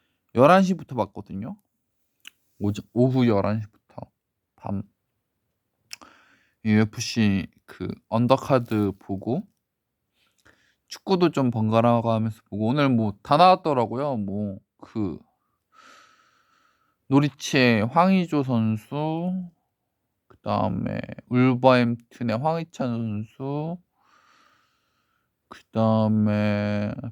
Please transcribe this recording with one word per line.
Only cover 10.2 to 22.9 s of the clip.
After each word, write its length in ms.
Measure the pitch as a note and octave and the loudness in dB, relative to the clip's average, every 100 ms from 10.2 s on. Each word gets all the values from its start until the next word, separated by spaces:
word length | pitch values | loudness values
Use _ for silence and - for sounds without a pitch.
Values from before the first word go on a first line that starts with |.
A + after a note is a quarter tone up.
| _ _ _ _ _ _ - | _ _ _ _ _ _ -20
축구도 440 | - - F#3+ E3+ | -12 -4 0 0
좀 200 | C#3+ B2+ | 0 -2
번갈아 520 | A2+ A2 A2+ A#2+ A#2+ | 0 2 4 4 2
가면서 380 | A#2 A2+ A2+ A2 - | 0 -2 -2 -8 -10
보고 200 | G2+ A2 | -4 -2
오늘 220 | B2 C#3 | 0 2
뭐 260 | A#2+ A2 G2+ | 2 0 -4
다 140 | - D3 | 0 4
나왔더라고요. 800 | F3+ F#3 E3 C3+ A2 A#2 D3 B2 | 6 4 0 -2 -2 -4 -4 -6
뭐 400 | G2 G2+ G#2 F#2+ _ _ | -6 -6 -8 -10 _ _
그 360 | - A2+ G2 D2 _ _ _ _ _ _ - - _ _ _ _ _ _ _ _ _ _ - | -12 -6 -6 -6 _ _ _ _ _ _ -20 -20 _ _ _ _ _ _ _ _ _ _ 0
노리치의 800 | C3+ D3 - - C#3+ B2 A2+ A2 | 2 2 -2 -2 2 4 4 2
황의조 580 | E3 F#3 F#3+ E3+ D3 | 2 4 2 0 -2
선수, 1040 | C3 A#2+ A2 A2 - C#3+ D#3 D#3+ F3+ F#3 F3+ _ _ _ _ _ _ _ _ _ | 0 0 0 -2 -6 -8 -6 -6 -6 -6 -10 _ _ _ _ _ _ _ _ _
그다음에 580 | G#2 G#2 G#2 - - - - - - | -6 -2 -2 -4 -6 -8 -10 -14 -4
울버햄튼의 1080 | B2 B2+ B2 C3 B2+ A#2+ A#2 _ - A#2+ A2 | 0 2 4 4 6 4 -2 _ -8 -4 -2
황희찬 500 | D#3 E3 D#3+ - B2+ | -2 -4 -6 -8 -6